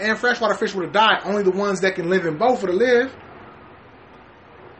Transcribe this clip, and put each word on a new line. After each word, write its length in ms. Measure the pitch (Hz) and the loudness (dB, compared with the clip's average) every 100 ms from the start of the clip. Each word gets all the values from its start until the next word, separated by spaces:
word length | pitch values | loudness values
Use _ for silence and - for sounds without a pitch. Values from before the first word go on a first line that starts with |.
and 180 | 214 214 | -4 -2
freshwater 360 | 247 233 220 | -2 0 -2
fish 200 | - 208 | 0 -4
would 100 | 190 160 | -4 -2
have 60 | |
died. 280 | 185 220 185 | 2 4 2
Only 180 | 185 208 | 0 0
the 60 | 190 | 0
ones 300 | 185 202 190 | 0 0 0
that 120 | 190 | -2
can 160 | 185 170 | -2 -2
live 160 | 190 170 | 0 -2
in 120 | 151 | 0
both 220 | 240 247 | 0 0
would 80 | 190 | 0
have 80 | 180 | 0
lived. 340 | 247 240 269 - - - - - - - - - - - - - - - - | 2 2 0 -8 -20 -20 -20 -20 -20 -20 -20 -20 -20 -20 -20 -20 -20 -20 -20